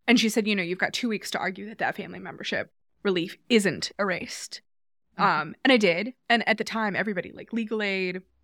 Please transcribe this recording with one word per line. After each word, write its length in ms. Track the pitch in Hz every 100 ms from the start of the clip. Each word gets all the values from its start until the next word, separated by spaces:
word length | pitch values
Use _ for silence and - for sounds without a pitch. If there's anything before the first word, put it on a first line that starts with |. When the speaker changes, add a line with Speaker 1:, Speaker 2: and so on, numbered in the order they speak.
| -
Speaker 1:
And 120 | 240
she 100 | 220
said, 180 | 233 208
"You 80 | 202
know, 80 |
you've 160 | 170 180
got 140 | 190
two 160 | - 240
weeks 200 | 202 -
to 80 | -
argue 280 | 185 190 208
that 100 | 226
that 160 | 254 -
family 240 | 180 185
membership 520 | 185 - 196 101 - _ _ _
relief 340 | 202 180 175 - -
isn't 420 | 233 190 135 - -
erased." 600 | 196 175 240 - - - - _ _ _ _ -
Speaker 2:
Mm-hmm. 60 | 196 156
Speaker 1:
Um, 140 | 156 - 262
and 60 |
I 40 | 247
did. 360 | 196 165 226 - -
And 180 | 233 196
at 100 | 220
the 60 |
time, 320 | 214 226 214 170
everybody, 360 | 208 180 -
like, 180 | - 202
Legal 280 | 226 214 220
Aid, 400 | 202 190 185 180 - _